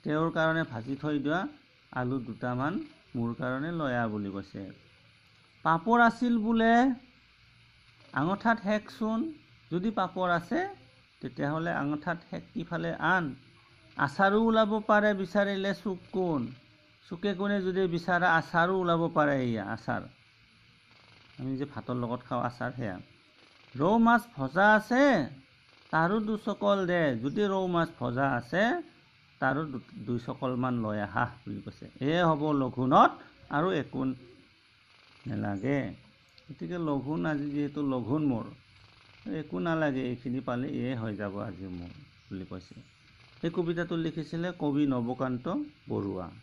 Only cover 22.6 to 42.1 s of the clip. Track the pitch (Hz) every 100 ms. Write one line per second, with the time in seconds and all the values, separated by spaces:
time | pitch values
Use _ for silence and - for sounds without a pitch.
22.6 | 123 123 113 92 - _ _ _ - _
23.6 | - 123 160 226 226 233 - - 131 170
24.6 | 208 214 - 247 285 214 123 - - _
25.6 | _ - - 160 165 220 214 214 - 196
26.6 | 202 196 180 175 156 117 131 165 208 190
27.6 | 185 170 165 - 123 123 139 123 - 175
28.6 | 226 349 311 - _ _ _ _ 131 135
29.6 | 156 131 - - 110 120 120 127 131 127
30.6 | 127 123 110 104 101 117 120 - - 101
31.6 | 104 - - - 135 165 170 151 151 143
32.6 | 127 123 131 170 247 - - - - 143
33.6 | 180 175 123 131 131 127 - - - _
34.6 | _ _ _ _ - - 117 104 104 101
35.6 | 123 143 113 85 - _ _ - - 135
36.6 | 165 175 160 139 127 165 165 151 147 143
37.6 | 143 147 143 127 110 151 147 117 101 -
38.6 | _ - - - - - - 160 151 180
39.6 | 175 160 156 131 127 123 131 127 131 123
40.6 | 131 131 123 127 110 101 104 101 107 87
41.6 | 95 90 87 87 -